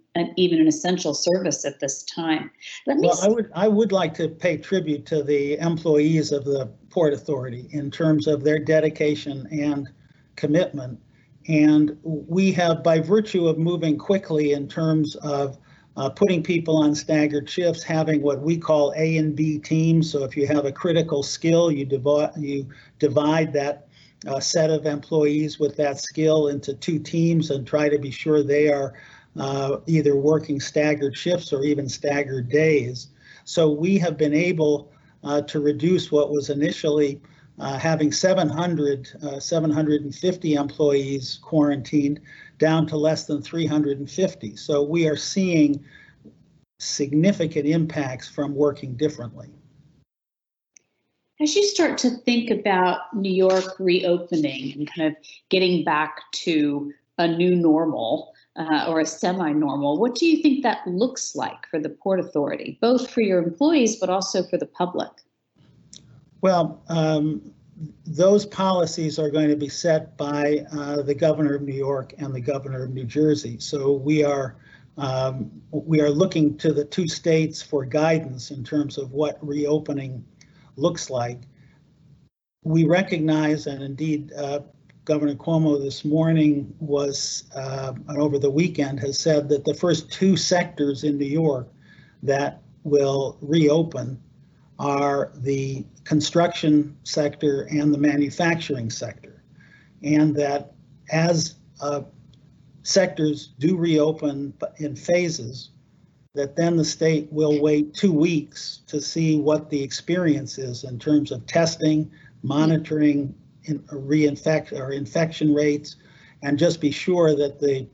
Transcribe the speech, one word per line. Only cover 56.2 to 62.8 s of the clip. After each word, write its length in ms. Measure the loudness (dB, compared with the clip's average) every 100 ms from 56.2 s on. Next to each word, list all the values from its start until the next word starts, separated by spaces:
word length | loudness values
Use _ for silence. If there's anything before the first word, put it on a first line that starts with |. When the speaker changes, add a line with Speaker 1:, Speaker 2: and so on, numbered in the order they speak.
| -12
Speaker 1:
to 640 | -8 -2 2 2 0 -6 -12 _ -2
a 100 | 0
new 280 | 2 4 4
normal, 760 | 4 4 2 -2 -2 -4 -6 -20 _ -10
uh, 300 | -2 0 0
or 140 | 0
a 40 | -2
semi-normal, 920 | -2 -4 -2 0 0 0 0 0 0
what 160 | 0 2
do 100 | 2
you 160 | 4
think 220 | 4 2
that 240 | 0 -2 -4
looks 480 | -2 -2 -2 -8 -6
like 320 | -6 -8 -8
for 100 | -6
the 100 | -6
Port 320 | -6 -2 -2
Authority, 560 | -2 -2 -2 -4 -10 -2